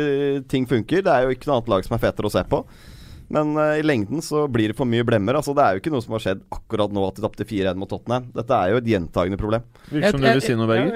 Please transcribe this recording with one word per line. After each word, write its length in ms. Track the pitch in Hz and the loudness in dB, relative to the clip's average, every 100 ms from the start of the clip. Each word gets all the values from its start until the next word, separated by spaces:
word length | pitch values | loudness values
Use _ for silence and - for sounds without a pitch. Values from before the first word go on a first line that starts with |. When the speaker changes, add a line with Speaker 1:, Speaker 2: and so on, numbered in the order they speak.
| 147 139 143 139 135 | 0 0 0 -2 -2
Speaker 1:
ting 160 | 135 123 | -2 2
funker. 340 | 120 98 170 | 0 2 0
Det 80 | 196 | 4
er 160 | 135 131 | 4 2
jo 80 | 131 | 0
ikke 160 | 147 | 0
noe 80 | 127 | 0
annet 160 | 113 95 | 2 0
lag 100 | - | 0
som 140 | 117 | 0
er 60 | 107 | 0
fetere 220 | - 104 | 0 -2
å 40 | 98 | 0
se 40 | 90 | 0
på. 160 | - - - - - - - - | -2 -4 -16 -20 -20 -20 -18 -4
Men, 220 | 151 151 151 | -2 0 0
eh, 220 | 151 151 | 0 2
i 40 | 156 | 2
lengden 320 | 123 101 147 | 0 0 -4
så 220 | 160 151 147 | -2 -2 0
blir 160 | 117 107 | 2 0
det 80 | 110 | 0
for 80 | 127 | 0
mye 200 | 117 120 | 2 2
blemmer. 300 | 113 98 147 | 2 2 0
Altså, 140 | 143 143 | 0 4
det 80 | |
er 100 | 117 | 4
jo 60 | 95 | 2
ikke 120 | 165 | -2
noe 100 | 139 | -2
som 80 | 107 110 | -2 -4
har 20 | |
skjedd 220 | 95 98 - | -2 -4 -6
akkurat 400 | - - 104 104 | -14 -6 -2 0
nå 80 | 101 95 | 0 -2
at 80 | 98 | -2
de 60 | |
tapte 220 | 104 - 101 | -6 -4 -6
fire 240 | 104 95 | -2 -2
en 80 | 92 | -2
mot 80 | 98 | -6
Tottenham. 380 | 95 - 123 123 - | -8 -4 -4 -4 -8
Dette 160 | 120 | 0
er 220 | 117 92 | 2 2
jo 60 | 123 | 2
et 80 | 113 | 2
gjentagende 460 | 101 80 98 90 98 | 0 0 -2 0 -2
problem. 240 | 107 113 - - - | -2 -4 -6 -20 -6
Speaker 2:
Virker 140 | 147 | 0
Speaker 3:
Jeg, 80 | 202 | 0
Speaker 2:
som 80 | 139 | 2
du 60 | 135 | 2
vil 60 | 135 | 2
Speaker 3:
jeg, 80 | |
Speaker 2:
si 120 | - 113 | 2 0
noe, 80 | 113 | 2
Berger. 220 | 113 156 | 2 0